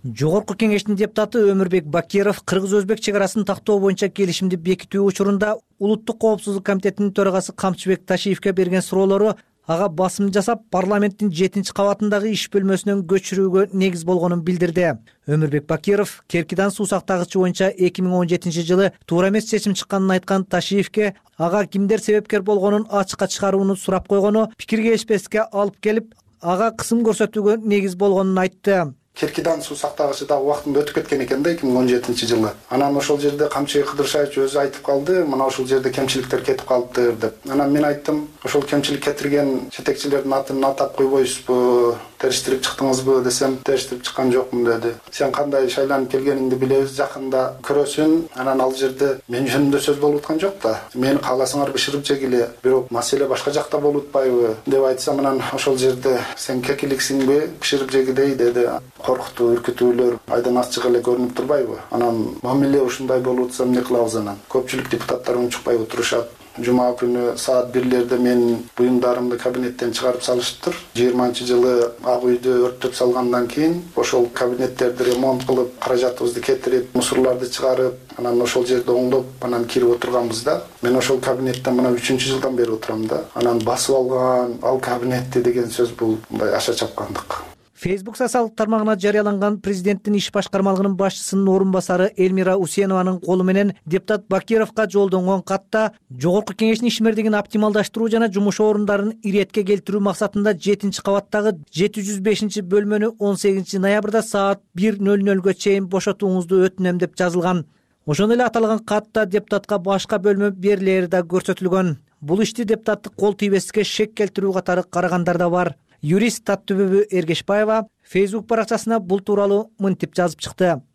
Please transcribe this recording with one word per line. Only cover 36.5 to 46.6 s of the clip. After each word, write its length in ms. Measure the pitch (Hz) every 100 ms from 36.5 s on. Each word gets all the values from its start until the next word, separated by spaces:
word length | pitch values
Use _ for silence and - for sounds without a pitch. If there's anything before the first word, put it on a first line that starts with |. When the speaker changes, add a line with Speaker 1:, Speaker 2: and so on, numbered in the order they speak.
| 131
Speaker 2:
калыптыр», — 480 | - 123 120 127 120 110
деп. 140 | 110 -
Анан 280 | 139 135 139
мен 120 | 147
айттым, 440 | 147 147 - 151 151 -
«Ошол 200 | 127 143
кемчилик 420 | 139 147 143 139
кетирген 640 | - 143 147 143 139 127 - -
жетекчилердин 560 | - 135 143 139 135
атын 320 | 135 135 135
атап 320 | 135 139 143 -
койбойсузбу, 1000 | 135 135 127 - - 123 123 123 120 117 - -
териштирип 440 | 131 120 - 131
чыктыңызбы?» — 580 | - - 135 131 131 135
десем, 340 | 123 123 139 131
«Териштирип 440 | - 135 - 123
чыккан 300 | - - 131
жокмун», — 320 | 123 127 123 120 113
деди. 140 | 117 113 -
«Сен 200 | - 139
кандай 380 | 143 143 139 131
шайланып 420 | 131 135 139 127
келгениңди 460 | 131 135 135 131
билебиз, 400 | 127